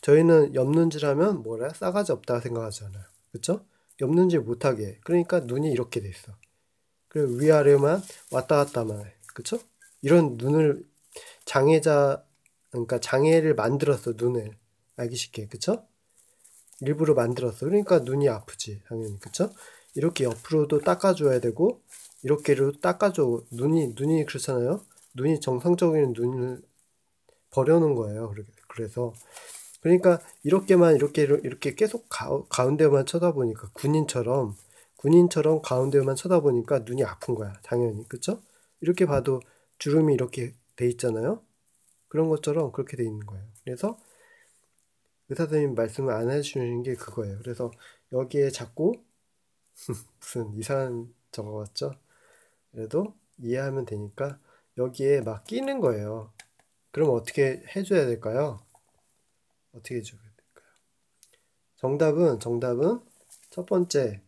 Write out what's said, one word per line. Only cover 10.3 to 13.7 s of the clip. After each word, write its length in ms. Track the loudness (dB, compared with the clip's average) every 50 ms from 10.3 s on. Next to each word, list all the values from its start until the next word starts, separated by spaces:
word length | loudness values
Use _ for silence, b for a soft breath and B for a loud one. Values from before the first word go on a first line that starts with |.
| 0
눈을 500 | -4 -2 0 2 4 4 2 2 0 -4 _ _ _ _ _ B B B B B B B
장애자, 800 | -2 0 4 6 6 6 4 4 4 4 4 4 4 2 -2 _ _ _ _ _ _ _ _ _ _
그러니까 300 | -8 -8 -4 -4 -4 -4
장애를 540 | -4 0 0 2 4 6 6 6 4 4 2
만들었어, 580 | 2 2 0